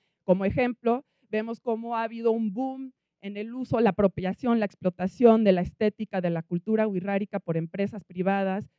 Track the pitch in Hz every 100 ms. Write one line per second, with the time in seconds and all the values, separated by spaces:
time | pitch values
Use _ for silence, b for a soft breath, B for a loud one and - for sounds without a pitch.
0 | _ _ - 185 196 165 247 233 233 247
1 | - _ _ 214 226 226 247 226 233 226
2 | 226 226 226 226 214 202 262 262 262 -
3 | _ _ 202 202 226 254 254 233 226 180
4 | 196 - 185 - 247 233 202 - 185 180
5 | 185 - 240 220 208 180 180 - 214 -
6 | 214 190 175 165 - 175 220 220 220 185
7 | 196 196 202 196 - 160 165 196 202 208
8 | - 175 185 196 190 190 -